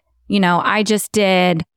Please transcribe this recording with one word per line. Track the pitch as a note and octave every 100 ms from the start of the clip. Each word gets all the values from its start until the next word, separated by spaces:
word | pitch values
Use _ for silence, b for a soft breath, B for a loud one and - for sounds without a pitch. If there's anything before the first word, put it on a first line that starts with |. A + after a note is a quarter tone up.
| _ _ -
you | G3+
know, | F3+ F3 -
I | G3+
just | G#3 G#3+ -
did | G#3 G3 F#3 F3+ E3+ -